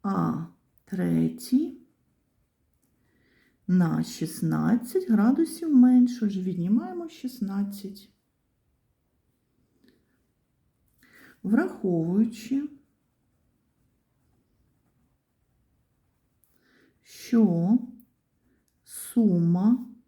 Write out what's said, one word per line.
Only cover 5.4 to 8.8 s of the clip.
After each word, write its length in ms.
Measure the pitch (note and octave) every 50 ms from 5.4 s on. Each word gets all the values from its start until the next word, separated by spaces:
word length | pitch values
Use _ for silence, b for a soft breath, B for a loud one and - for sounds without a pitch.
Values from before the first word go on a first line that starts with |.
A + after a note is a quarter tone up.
| E4 D#4+ - - E4+ D#4+ D4
менше, 520 | B3+ B3 B3+ B3+ B3 B3 A#3+ - - A3
отже, 160 | G3+ G3+ F#3+
віднімаємо 680 | F#3 F#3 F3 E3+ E3+ F#3 G#3+ C#4 E4+ F#4 F4+ F4 E4+ D#4+
шістнадцять. 1000 | - - - B3 - - G#3 G3 G3 G3 G3+ G3+ G3+ - - G3 G3 - - _ _ _ _ _ _ _ _ _ _ _ _ _ _ _